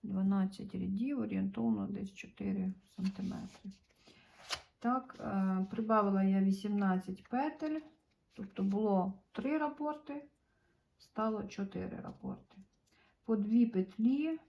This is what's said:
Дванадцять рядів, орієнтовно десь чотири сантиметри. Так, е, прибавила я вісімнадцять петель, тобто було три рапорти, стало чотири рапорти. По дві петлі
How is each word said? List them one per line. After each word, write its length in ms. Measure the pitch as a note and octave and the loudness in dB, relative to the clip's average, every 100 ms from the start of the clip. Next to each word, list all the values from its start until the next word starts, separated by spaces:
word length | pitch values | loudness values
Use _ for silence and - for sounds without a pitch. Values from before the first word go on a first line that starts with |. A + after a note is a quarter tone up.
Дванадцять 720 | G#3 F#3+ F#3+ G3 F#3+ G3 G3+ F#3 | -4 0 2 4 2 -2 -8 -6
рядів, 440 | F#3 G3 B3+ C#4 | -2 -2 -2 -2
орієнтовно 680 | G#3 F#3+ G3 G3+ A3+ G#3+ G3+ | -2 0 -2 0 0 0 -2
десь 260 | G3+ G3 | -4 -8
чотири 600 | - - - G3+ F#3+ F#3+ F#3+ _ - | -10 -18 -6 -2 0 -2 -4 _ -4
сантиметри. 760 | F#3+ G3 F#3+ - - - G3 - _ _ - - - - - - - _ | -4 -2 -6 -6 -10 -12 -16 -16 _ _ -20 -20 -20 -20 -10 -10 -10 _
Так, 380 | A#3+ C4 - - | 0 0 -2 -10
е, 460 | - G3 F#3+ F#3+ F#3+ | -4 0 2 2 0
прибавила 520 | - A3 A3 G3+ G3 | -2 2 4 6 4
я 180 | F#3+ F#3+ | 6 6
вісімнадцять 840 | F#3+ G3 G#3 G3+ G3 F#3 F#3 F#3 | 4 2 0 2 2 2 -2 -10
петель, 560 | - B3 D4+ D4+ D#4 D#4 - _ _ _ _ | -4 -2 -2 -2 -4 -4 -6 _ _ _ _
тобто 300 | - G3 - | -14 -12 -2
було 500 | G3 G3 G#3+ F#3+ F#3 - _ | 0 2 4 4 2 -4 _
три 260 | - C4+ D#4 | -6 -2 0
рапорти, 680 | D4 D4 D4+ D4+ - C#4+ - _ _ _ _ _ _ _ | -2 -2 -4 -6 -10 -12 -12 _ _ _ _ _ _ _
стало 460 | - - A3 G#3+ | -12 -4 -2 -2
чотири 540 | G3+ - G3 F#3 F#3 - | -6 -6 -6 -4 -6 -8
рапорти. 600 | - - G3 G3 - - - _ _ _ _ _ - | -12 -10 -10 -10 -14 -20 -20 _ _ _ _ _ -2
По 100 | A3 | 0
дві 300 | G#3 A3+ A#3 | 4 4 4
петлі 760 | F#3+ F#3 - A3+ C#4 D#4 D#4+ | 2 -2 2 2 4 0 -4